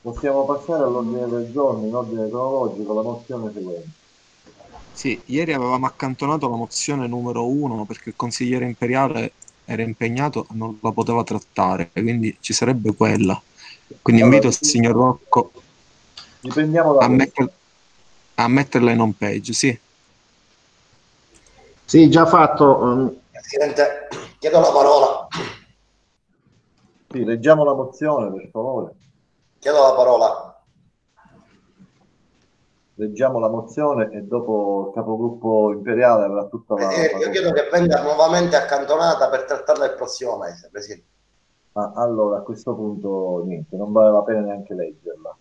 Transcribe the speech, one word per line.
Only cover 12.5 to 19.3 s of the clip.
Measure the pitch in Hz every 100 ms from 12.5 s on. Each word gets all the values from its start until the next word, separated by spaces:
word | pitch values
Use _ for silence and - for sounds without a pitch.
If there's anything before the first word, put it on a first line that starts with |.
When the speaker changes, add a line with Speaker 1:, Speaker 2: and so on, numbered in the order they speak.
Speaker 2:
sarebbe | - 117 127 107
quella. | 104 110 107 95 98 _ _ - - _ -
Quindi | - 113
Speaker 1:
Allora, | 113 139
Speaker 2:
invito | 131
il | - -
signor | 120 117
Rocco | 113 127 127 _ 120 123 - _ _ _ _ _ - - _
Speaker 1:
riprendiamo | 127 151 156 160 156
da | 139 120
Speaker 2:
a |
Speaker 1:
questo. | 127
Speaker 2:
metter-, | 135 - 131 _ _ _ _ _ _ _ _
a | - 117
metterla | 131 139 127 120
in | 117
home | 113 101
page, | 104